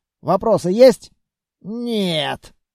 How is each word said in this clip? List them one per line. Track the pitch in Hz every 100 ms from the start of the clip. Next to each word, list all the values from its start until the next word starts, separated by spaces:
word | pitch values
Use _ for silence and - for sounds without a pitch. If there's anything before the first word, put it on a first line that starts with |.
| _ _
Вопросы | 139 190 226 190 175
есть?» | 208 254 196 - _ _ _ _ _
«Нет». | 180 233 240 220 190 156 139 - - _ _